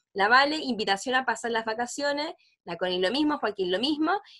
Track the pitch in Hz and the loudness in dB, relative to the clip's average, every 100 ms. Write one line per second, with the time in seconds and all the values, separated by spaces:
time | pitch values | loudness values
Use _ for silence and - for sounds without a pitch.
0 | _ 190 202 254 285 311 269 214 202 196 | _ 0 6 6 6 0 -4 -2 0 -2
1 | 262 254 247 220 233 226 226 220 240 - | 0 -2 -2 -4 -2 -4 -4 -4 -6 -4
2 | 285 285 294 - _ _ - 170 185 180 | -4 -2 -6 -10 _ _ -12 -4 -2 2
3 | 185 262 302 285 220 208 180 185 269 294 | 2 2 0 0 -2 -2 -2 0 0 0
4 | 320 403 - | 0 0 -4